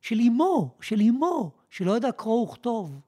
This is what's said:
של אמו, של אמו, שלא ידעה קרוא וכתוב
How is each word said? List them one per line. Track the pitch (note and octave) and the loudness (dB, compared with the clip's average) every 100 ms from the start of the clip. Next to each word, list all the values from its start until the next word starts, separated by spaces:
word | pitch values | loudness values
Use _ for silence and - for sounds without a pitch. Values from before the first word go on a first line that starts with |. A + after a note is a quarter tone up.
של | - A3 | -4 2
אמו, | A#3 A#3 F4+ E4+ C#3 _ | 2 4 2 2 -2 _
של | - G#3+ | -4 2
אמו, | G#3+ B3 E4 E4+ F3+ - _ | 4 4 0 -2 -6 -10 _
שלא | - F#3 A3 | -6 -2 0
ידעה | B3 | -2
קרוא | - A3 A3+ | -4 -2 -2
וכתוב | A3+ - A#3+ A3+ F3 C#3 | -2 -6 -6 -6 -6 -14